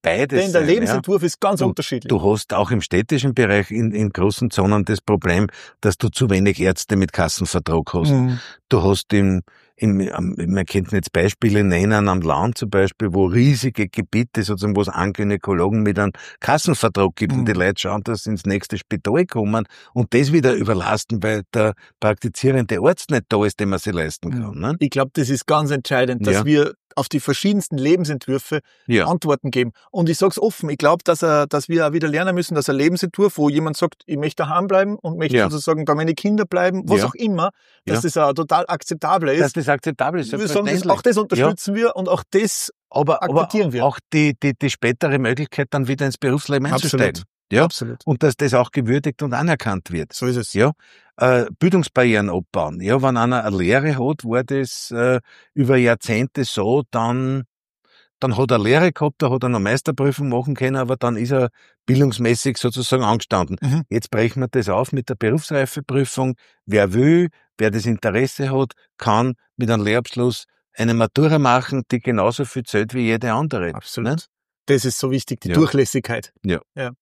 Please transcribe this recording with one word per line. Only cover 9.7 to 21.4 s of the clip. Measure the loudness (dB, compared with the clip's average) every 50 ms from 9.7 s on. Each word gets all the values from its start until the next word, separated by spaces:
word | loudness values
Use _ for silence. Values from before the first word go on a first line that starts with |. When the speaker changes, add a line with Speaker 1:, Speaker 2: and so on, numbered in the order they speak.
| _
Speaker 1:
im, | -2 0 2 2 2 0 -2 -4
am, | -4 -4 -4 -4
man | -4 -4 -2 0 -2 -2
könnte | -2 -2 -4 -2 0 0
jetzt | 0 0 0 2
Beispiele | 2 2 2 0 0 0 2 2 4 2
nennen, | 2 2 2 2 4 4 4 4 2
am | 2 0
Land | 2 0 0 0 0 -2 -2 -4
zum | -6 -2
Beispiel, | 0 2 2 2 0 -2 -4 -2 2
wo | 2 2
riesige | 2 4 4 4 4 4 2 0 -4 -2 -2 -4 -4
Gebiete | -4 -6 -6 -2 -2 -2 -2 -2 -2 -4 -2
sozusagen, | -2 -2 -2 -2 0 0
wo | 0 0
es | 0
einen | -2 -4 -4 -4 -2
Gynäkologen | -2 -2 -2 -2 -2 -2 -2 0 0 0 0 0 0 0
mit | 0 0 0
einem | 0 -2 -2 -6 -16 -20 -18 -8
Kassenvertrag | -2 0 0 2 2 0 0 2 0 0 2 2 0 0 0
gibt | -2 -2 -2 0
und | 0
Speaker 2:
Mhm. | 0
Speaker 1:
die | 0 0
Leute | 2 2 0 0 -2
schauen, | -4 -4 -4 -4 -4
dass | -4 -6 -6 -4
sie | -6
ins | -6 -4 -2
nächste | -2 -2 -2 -4 -6 -8 -8
Spital | -6 -6 -8 -4 -2 0 0 0 0
kommen | 0 -2 -4 -2 0 0 -2 -4 -4 -10 -20 -20 _ -2
und | -2 -2 2 2
das | 2 2 4 4
wieder | 4 4 4 2
überlasten, | 2 0 0 0 0 0 -2 -2 -4 -4 -6 -6 -4 -2
weil | -2 -2 -4